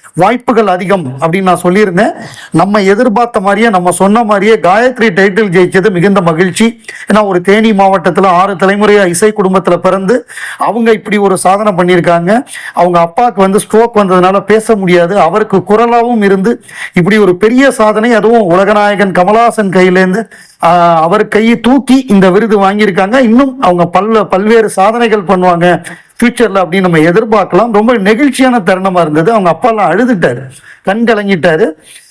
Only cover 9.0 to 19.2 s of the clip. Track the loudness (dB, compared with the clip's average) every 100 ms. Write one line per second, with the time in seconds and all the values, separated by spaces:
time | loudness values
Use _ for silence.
9 | 2 0 -2 0 -2 -2 0 -2 0 -2
10 | -2 -2 -4 -16 -14 -8 -4 -2 0 -2
11 | -2 -2 0 0 0 0 0 0 2 2
12 | 2 0 0 -2 -2 -12 -10 -2 0 0
13 | 0 0 -2 0 0 0 0 0 2 0
14 | 0 2 2 0 0 0 0 -2 0 2
15 | 2 2 0 0 0 -2 0 0 2 0
16 | 0 0 0 0 0 -4 -8 -18 -8 -2
17 | 0 2 2 2 0 2 2 2 0 0
18 | 0 0 2 2 2 2 2 0 0 0
19 | -2 0